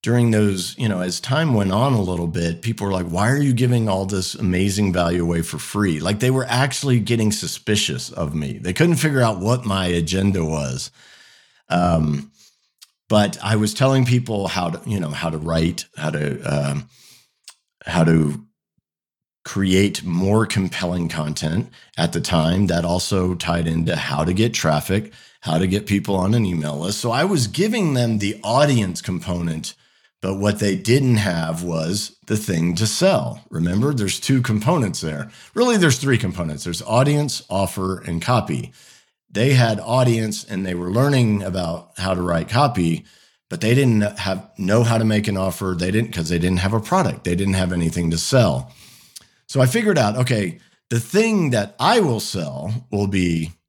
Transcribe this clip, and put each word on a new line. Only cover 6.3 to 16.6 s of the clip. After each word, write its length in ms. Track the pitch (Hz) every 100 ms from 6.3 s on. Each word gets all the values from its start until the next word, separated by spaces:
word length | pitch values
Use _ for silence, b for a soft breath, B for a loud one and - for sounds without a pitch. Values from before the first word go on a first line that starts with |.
were 160 | 131 120
actually 500 | 120 139 - 143 123
getting 300 | 101 120 107
suspicious 800 | 104 87 - - 104 - 67 -
of 260 | - 78
me. 220 | 76 71 -
They 160 | 90
couldn't 240 | 90 175 165
figure 240 | 156 135
out 200 | 117 95
what 260 | 101 123 113
my 180 | 98 90
agenda 540 | 87 80 92 98 95
was. 480 | 80 78 67 64 - B B B B B B B _
Um, 640 | 87 87 82 76 71 71 b b b b _ - _ _
but 260 | 107 101 -
I 140 | 98 110
was 180 | 107
telling 320 | - 135 135 123
people 420 | 123 123 107 95
how 220 | 95 87
to, 180 | 82 -
you 100 | 101
know, 120 | 78
how 180 | 73 85
to 80 | 80
write, 480 | 78 82 82 85 - -
how 100 | 76
to, 320 | 73 76 67
um, 440 | 73 73